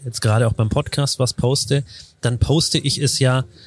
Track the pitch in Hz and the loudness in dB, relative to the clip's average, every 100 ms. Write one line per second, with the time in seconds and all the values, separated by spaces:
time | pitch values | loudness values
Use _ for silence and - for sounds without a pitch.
0 | 131 110 113 107 117 104 110 147 147 - | -10 -2 2 2 2 0 0 0 -2 -2
1 | 139 - 127 - 123 139 - 143 - - | -2 0 -2 0 0 0 0 -2 -2 -12
2 | - _ 120 120 - 147 - 156 143 - | -20 _ -2 0 2 2 2 -2 -2 -2
3 | 143 - 131 131 127 - | -2 2 2 2 -2 -10